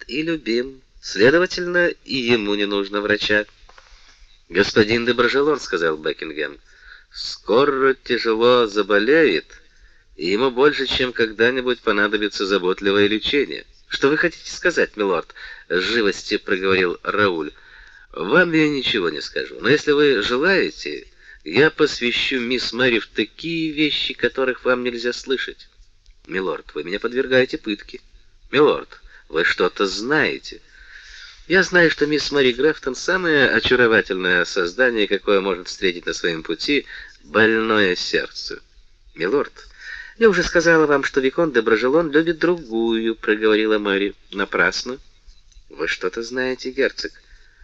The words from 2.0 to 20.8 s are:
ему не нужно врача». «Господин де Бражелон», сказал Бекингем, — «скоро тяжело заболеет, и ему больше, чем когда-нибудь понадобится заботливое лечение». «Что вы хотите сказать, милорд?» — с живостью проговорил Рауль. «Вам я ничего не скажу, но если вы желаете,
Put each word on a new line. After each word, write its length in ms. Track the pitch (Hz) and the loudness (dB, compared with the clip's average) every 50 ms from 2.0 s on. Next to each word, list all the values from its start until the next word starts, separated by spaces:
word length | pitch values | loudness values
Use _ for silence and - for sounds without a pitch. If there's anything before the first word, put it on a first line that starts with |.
| _ - - | _ -8 -6
ему 380 | 135 120 117 120 113 101 101 104 | -4 0 2 2 2 2 0 -2
не 120 | 104 101 | -2 -2
нужно 340 | 101 101 101 98 98 101 104 | -2 -2 -2 -4 -4 -4 -4
врача». 460 | 101 104 107 104 - - 104 104 107 - _ _ - - - - - _ - - - - _ _ - - _ _ _ - | -2 -2 -2 -2 0 0 0 0 0 -2 _ _ -20 -20 -20 -20 -20 _ -20 -20 -20 -20 _ _ -20 -20 _ _ _ -4
«Господин 580 | - 92 101 - - 123 107 104 117 120 117 | 0 0 0 2 2 2 2 4 2 0 0
де 80 | 120 120 | 0 0
Бражелон», 460 | 120 120 117 113 135 143 156 147 123 | 2 0 2 2 0 0 0 0 -2
сказал 360 | - - - 85 85 80 78 | -4 -6 -4 -2 -2 -2 -2
Бекингем, — 600 | 76 78 78 71 - 78 80 73 76 73 69 71 - - _ _ _ - - - - - _ - | -2 -4 -6 -6 -6 -8 -10 -8 -8 -8 -8 -10 -14 -20 _ _ _ -20 -20 -20 -20 -20 _ -16
«скоро 840 | - - - - - - - 101 123 143 143 135 131 135 139 131 | -14 -12 -12 -12 -10 -4 0 2 4 4 2 2 2 2 0 0
тяжело 720 | - _ - 123 110 - 117 110 110 117 120 127 123 120 | 0 _ -4 -4 -2 0 0 0 2 4 4 6 4 4
заболеет, 800 | 107 98 107 98 95 104 101 107 117 147 165 160 123 87 73 - - - - - _ _ _ - - _ _ _ _ _ | 2 0 -2 0 2 2 2 4 4 4 4 4 4 2 0 -2 -6 -14 -20 -20 _ _ _ -20 -20 _ _ _ _ _
и 100 | - - | -8 -4
ему 240 | 87 98 107 131 135 | -2 0 0 0 0
больше, 360 | 120 120 139 151 143 135 135 | 2 4 4 4 4 2 -2
чем 260 | 123 - - 131 127 113 | -4 -2 -2 -2 -2 -2
когда-нибудь 680 | - 117 110 107 101 113 120 131 131 123 127 123 - | -2 -2 -2 0 0 0 0 0 0 -2 -4 -4 -2
понадобится 680 | - 113 104 101 104 104 107 104 107 101 - - 104 | -2 0 0 2 2 0 0 -2 -2 -4 -4 -4 -2
заботливое 600 | 92 101 95 87 90 95 - 98 98 98 104 104 | 0 0 0 0 0 -2 0 0 0 2 4 2
лечение». 580 | 101 107 107 - - - 147 120 85 71 - - - - _ _ - | 2 2 -2 -2 -2 0 0 -2 -2 -6 -10 -14 -18 -20 _ _ -12
«Что 200 | - - - 139 | -4 -2 0 0
вы 100 | 151 151 | 2 2
хотите 320 | 170 170 - - - - | 0 -2 -4 -6 -12 -14
сказать, 480 | - - - 180 156 131 95 - - 104 | -12 -4 -4 -2 0 0 -2 -2 -2 -2
милорд?» — 360 | 104 98 90 80 - - - - - - - - - - | -2 0 0 -2 -4 -6 -12 -20 -18 -18 -18 -20 -10 -4
с 100 | 82 90 | -4 -2
живостью 600 | 92 98 113 120 107 98 90 - - - 110 95 | -2 0 0 0 0 0 -2 -4 -4 -6 -6 -4
проговорил 580 | - - 101 92 95 95 95 95 92 87 - - - | -4 -4 -4 -2 0 0 2 2 2 0 -2 -4 -6
Рауль. 500 | - 92 101 104 98 87 80 76 73 - - - - - - - - - - - - - | -4 -2 0 2 2 0 -2 -4 -8 -10 -14 -20 -20 -20 -20 -20 -20 -20 -20 -20 -18 -12
«Вам 400 | - 82 95 131 175 180 175 160 | -8 -4 2 2 4 4 4 2
я 160 | 160 156 151 | 2 2 2
ничего 400 | 147 139 123 - - 110 87 82 | 0 -2 -4 -4 -2 -2 -2 -2
не 140 | 76 71 - | -4 -4 -8
скажу, 360 | - - - 65 - 60 64 | -8 -8 -8 -8 -8 -10 -6
но 100 | 82 110 | 0 0
если 220 | 147 147 - 151 143 | 0 2 2 0 2
вы 280 | 143 151 143 131 101 104 | 4 4 4 2 2 0
желаете, 840 | 98 120 127 151 185 196 165 110 78 - - | 0 -2 0 0 0 2 0 0 -2 -4 -8